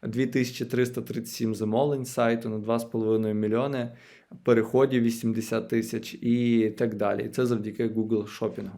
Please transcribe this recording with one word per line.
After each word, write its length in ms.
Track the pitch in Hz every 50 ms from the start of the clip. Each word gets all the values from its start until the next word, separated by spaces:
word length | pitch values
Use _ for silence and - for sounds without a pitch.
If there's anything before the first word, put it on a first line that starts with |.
| -
Дві 240 | 123 110 120 131
тисячі 380 | 127 - 135 123 123 - - 123
триста 380 | 117 - 123 123 120 123 123 -
тридцять 320 | - - 117 113 - -
сім 200 | - 117 113 110
замовлень 500 | 101 110 107 110 117 139 147 147 135 127
з 80 | - -
сайту 360 | - 120 117 117 117 117 120
на 100 | 110 107
два 200 | 104 107 117 117
з 60 | 117
половиною 500 | 117 - 117 110 110 110 110 110 107 107
мільйони, 580 | 107 107 107 110 117 131 143 139 127 120 117 120 - - - - - _ _ - - _
переходів 600 | - 120 113 110 - - 127 135 131 131 123 117
вісімдесят 680 | 117 113 - - 117 110 110 110 - 113 113 - -
тисяч 460 | - 117 110 113 - 110 110 - -
і 560 | - - 120 117 120 120 120 117 113 110 110 107 -
так 160 | 123 113 107
далі. 300 | 104 107 101 101 - -
І 40 | -
це 180 | - - 127
завдяки 420 | 120 120 110 104 107 104 - 120 113
Google 520 | 107 110 110 110 113 107 101 107 - -
Shopping. 300 | 120 107 - - 104 98 95